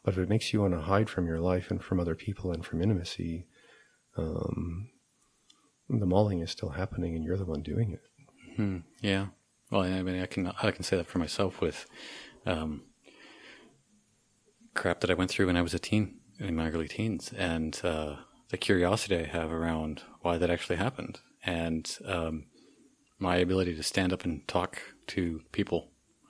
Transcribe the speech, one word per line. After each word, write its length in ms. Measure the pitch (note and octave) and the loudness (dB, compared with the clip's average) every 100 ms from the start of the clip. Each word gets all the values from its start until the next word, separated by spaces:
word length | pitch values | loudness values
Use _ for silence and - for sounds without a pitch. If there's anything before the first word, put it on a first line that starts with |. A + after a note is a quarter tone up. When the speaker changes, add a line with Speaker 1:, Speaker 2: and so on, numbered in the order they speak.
Speaker 1:
But 120 | - F#2 | -2 0
if 20 | |
it 120 | F2+ | 2
makes 220 | A2 - | 2 2
you 100 | A2 | 2
wanna 200 | G2+ E2+ | 2 2
hide 300 | D#2+ G2 A2+ | 2 2 2
from 160 | - E2+ | 0 0
your 120 | E2 | 2
life 300 | F2 F2+ - | 2 2 0
and 120 | F2+ | -4
from 180 | - F2+ | 0 0
other 160 | E2+ D#2+ | 0 -2
people 360 | - G2+ F2+ | -6 -6 -4
and 140 | E2 E2+ | -4 -4
from 160 | D#2+ | 0
intimacy, 640 | G2 G2 F2 - E2+ E2 - _ - - _ _ _ - | 2 2 -2 -6 -4 -6 -8 _ -20 -20 _ _ _ -6
um, 720 | D#2+ - - - E2+ E2+ A2 _ _ _ _ _ _ _ _ _ - | -4 -2 -4 -4 -6 -6 -10 _ _ _ _ _ _ _ _ _ -2
the 180 | B2 G2 | 0 6
mauling 320 | F#2 G#2 F#2 | 8 8 4
is 100 | E2 | 0
still 200 | - E2 | -4 -6
happening 460 | E2 F#2 F#2 E2+ E2 | -2 -2 -2 -2 0
and 80 | |
you're 140 | D#2+ F#2+ | 0 0
the 80 | F#2 | 0
one 160 | D2+ | -4
doing 300 | D#2 G#2+ A2 | -2 0 0
it. 100 | E2 - _ - - - - | -2 -12 _ -20 -20 -8 -2
Speaker 2:
Hmm. 220 | G2+ F#2 E2 - | 0 -2 -8 -4
Yeah. 260 | G2+ G2 G2 - _ _ - | 0 0 0 -8 _ _ -2
Well, 120 | G2 | 0
I 200 | F#2 F#2 | 2 0
mean, 180 | F#2 F#2 | 0 -2
I 60 | F#2 | -2
can, 220 | - F2+ - | -2 -4 0
I 80 | G#2 | -2
can 120 | - | 0
say 140 | F2+ F#2+ | 0 0
that 80 | E2 | 0
for 140 | F2+ | -2
myself 420 | D#2 - G2 - | -2 0 0 0
with, 240 | E2 - - - - - - - - | -2 -2 -10 -16 -16 -16 -18 -8 -2
um, 340 | E2 D#2 D2 - _ - - - - - - - _ _ _ _ _ _ _ _ _ - | -2 -2 -6 -12 _ -20 -20 -20 -20 -20 -20 -20 _ _ _ _ _ _ _ _ _ -8
crap 280 | - F#2 F2 | -2 0 2
that 100 | F2+ | 2
I 40 | F2 | 2
went 140 | F#2 | 2
through 180 | - F#2 | 2 4
when 100 | F2 | 4
I 40 | |
was 120 | E2+ F2+ | 2 0
a 40 | |
teen, 360 | - G#2+ G2+ - - - | 0 2 0 -4 -20 -8
in 160 | F#2+ D#2+ | -4 0
my 140 | E2 | 0
early 160 | E2 D#2 | -2 -4
teens, 440 | - A2+ F2+ - G2+ | -4 -4 -4 -6 -4
and, 420 | F2+ E2 D#2+ D2+ | -2 0 -2 -2
uh, 320 | F#2 D#2 D2+ D2 - _ - | -2 0 -2 -6 -14 _ -8
the 80 | F#2 | -2
curiosity 580 | - F#2+ F2 A2 - F2+ | 2 4 4 2 2 -2
I 80 | D#2 | -2
have 260 | E2+ D#2+ | -2 -2
around 500 | E2 E2 D#2+ D#2 D2+ - - | -2 0 0 -2 -6 -12 -6
why 160 | F2 E2+ | -2 2
that 100 | F2 | 2
actually 280 | E2+ - E2+ | 0 -2 -2
happened, 420 | G#2+ - - - - _ - | -2 -4 -8 -12 -18 _ -4
and, 520 | E2+ E2 D#2+ - - - | -2 0 -2 -4 -10 -4
um, 400 | F2+ E2 D#2 - _ - _ _ _ _ - | -2 -2 -4 -10 _ -20 _ _ _ _ -4
my 160 | F#2+ F2+ | 2 4
ability 400 | F2+ F#2 F2+ D#2 | 4 4 2 -2
to 80 | |
stand 280 | D#2 - F2+ | -2 0 2
up 140 | F#2 - | 0 -2
and 220 | D#2 - | -6 -2
talk 340 | F2+ F2+ - - - - | -2 -2 -4 -14 -16 -8
to 340 | - F2 D#2+ - | -2 -2 -4 -6
people, 400 | - G2 E2+ - _ _ _ _ | -4 0 -2 -2 _ _ _ _